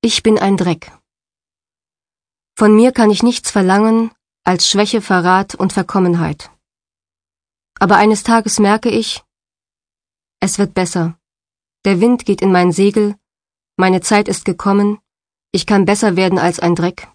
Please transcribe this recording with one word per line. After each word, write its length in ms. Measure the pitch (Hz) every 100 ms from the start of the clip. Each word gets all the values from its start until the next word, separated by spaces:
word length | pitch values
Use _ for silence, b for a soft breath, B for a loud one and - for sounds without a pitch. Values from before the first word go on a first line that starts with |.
Ich 220 | 233 -
bin 140 | 226 214
ein 200 | 196 196
Dreck. 340 | 180 170 - _ _ _ _ _ _ _ _ _ _ _ _ _ _ _ _ -
Von 200 | 214 214
mir 160 | 247
kann 200 | 254 220
ich 120 | 208
nichts 280 | 233 240 -
verlangen 600 | 208 185 190 220 226 226 _ _ _
als 260 | - 180 -
Schwäche, 320 | 196 208 226
Verrat 540 | 202 185 175 185 202 -
und 180 | 190
Verkommenheit. 800 | - 180 196 180 170 165 147 - _ _ _ _ _ _ _ _ _ _ _ _ -
Aber 180 | 196 190
eines 260 | 208 214
Tages 360 | - 226 220 -
merke 300 | 202 214 233
ich, 340 | 208 220 - _ _ _ _ _ _ _ _ _ _ _ _
es 180 | 190 -
wird 160 | 202
besser. 460 | 196 180 180 170 165 _ _ _ _ _ _ -
Der 140 | 190
Wind 240 | 226 240 -
geht 160 | 196
in 100 | 196
mein 200 | 180 180
Segel, 440 | 170 202 208 208 202 _ _ _ _ _ -
meine 260 | 185 185
Zeit 260 | - 208 208
ist 180 | 196 -
gekommen, 540 | 175 202 196 202 208 _ _ _ _ _
ich 140 | 185 -
kann 200 | 202 180
besser 300 | 202 220 180
werden 240 | 185 185
als 200 | 175 170
ein 160 | 175 170
Dreck. 320 | 175 - -